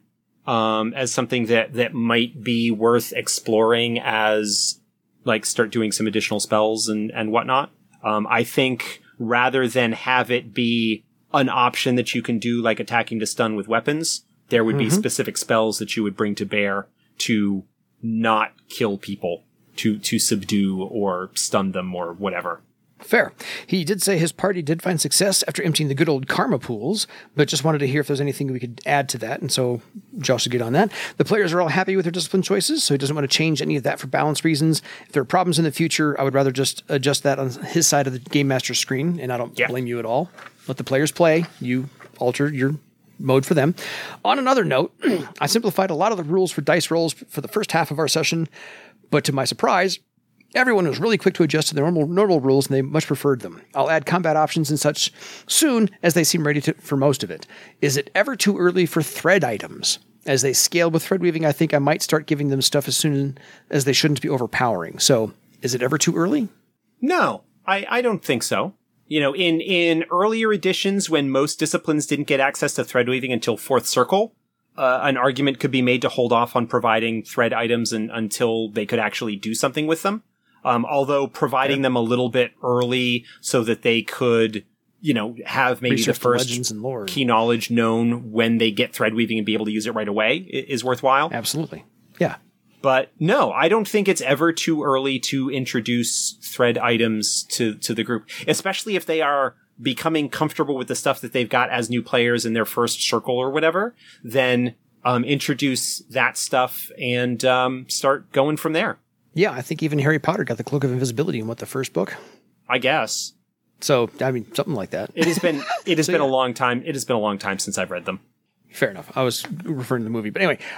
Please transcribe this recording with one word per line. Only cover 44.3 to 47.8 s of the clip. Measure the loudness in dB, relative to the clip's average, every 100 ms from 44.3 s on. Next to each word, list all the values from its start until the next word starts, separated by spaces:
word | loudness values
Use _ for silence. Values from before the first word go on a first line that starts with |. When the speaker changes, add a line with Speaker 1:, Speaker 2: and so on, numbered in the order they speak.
| 2
Speaker 2:
another | 4 4
note, | 4 2 0 -2 -2 -2
<clears throat> | -4 -4
I | 0
simplified | 2 2 2 0
a | 2
lot | 0
of | 0
the |
rules | 0 0 2
for | 0
dice | 2 2 2
rolls | 0 0
for | -2 -10 -10
the | -4
first | -4 0
half | 0